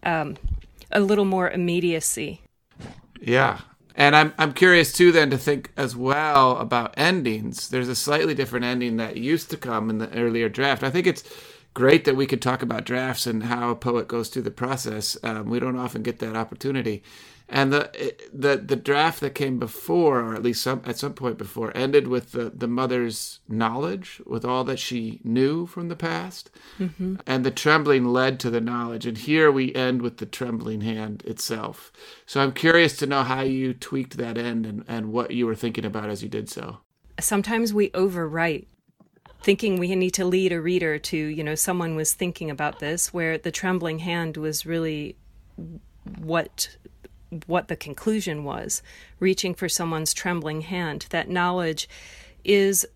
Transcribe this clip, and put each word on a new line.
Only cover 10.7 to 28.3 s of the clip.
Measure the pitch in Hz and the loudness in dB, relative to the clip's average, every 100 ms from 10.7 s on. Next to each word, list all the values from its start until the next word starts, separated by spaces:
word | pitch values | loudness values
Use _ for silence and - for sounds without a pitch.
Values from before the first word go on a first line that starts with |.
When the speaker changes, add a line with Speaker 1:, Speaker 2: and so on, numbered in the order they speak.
| 127 | 0
Speaker 2:
I | 135 | 0
think | 160 180 | 2 2
it's | - - - - - _ | 0 -8 -20 -20 -20 _
great | - 127 160 | 2 6 8
that | 139 | 6
we | 131 139 | 2 2
could | 139 | 0
talk | 127 127 | 0 -2
about | 120 113 | -2 -4
drafts | - 127 131 123 123 | -2 -4 -2 -4 -2
and | 110 | -4
how | 113 120 120 | -2 -2 -2
a | |
poet | 117 127 120 - | -2 0 0 0
goes | 117 110 | -4 -4
through | 131 | -4
the | 107 | -6
process. | - 127 135 127 107 104 - | -6 -4 -4 -4 -4 -4 -4
Um, | 117 107 107 | -4 -6 -2
we | 120 | -2
don't | 123 127 | -2 -4
often | 123 - | -6 -4
get | 110 117 | -6 -6
that | 113 110 | -6 -4
opportunity. | 113 - 135 135 113 104 - - - - - | -6 -4 -4 -2 -2 -4 -8 -20 -20 -20 -6
And | 135 135 | 0 2
the, | 143 - - 139 - - | 2 0 -4 -6 -6 -16
the, | - 139 139 | -2 2 2
the | 101 135 | 0 -2
draft | - 143 160 - | 2 2 2 0
that | 143 | -6
came | 135 139 127 | -2 -2 -2
before, | 117 - - 170 165 127 | -4 -8 0 4 4 4
or | 117 | 0
at | 110 | -2
least | 120 113 | -2 0
some, | 127 131 | -2 -4
at | 127 117 | -4 -6
some | 143 | -6
point | - 127 113 | -4 -6 -4
before, | 101 - 110 | -8 -6 -6
ended | - 135 143 123 | -2 4 4 4
with | 123 - | -2 -2
the, | 120 117 | -6 -6
the | - 123 | -4 -4
mother's | 120 131 127 117 107 - - - | -2 0 0 -2 -4 -10 -14 -6
knowledge, | 110 113 120 156 190 185 - - | -2 0 0 -4 -6 -10 -18 -8
with | 117 | -6
all | 120 127 | -2 -2
that | 127 123 | -2 -4
she | - 123 113 - | -4 -4 -6 -8
knew | - 117 131 160 | -2 2 4 2
from | 175 - 170 | -4 -8 -8
the | 165 | -6
past. | 165 165 180 180 - - - - | -4 -4 -6 -14 -20 -20 -20 -6
Speaker 1:
Mm-hmm. | 185 - 185 190 - | -6 -4 -6 -6 -2
Speaker 2:
And | 131 131 | 0 0
the | |
trembling | 127 151 156 147 135 | 0 4 4 6 4
led | 123 123 131 | 4 4 2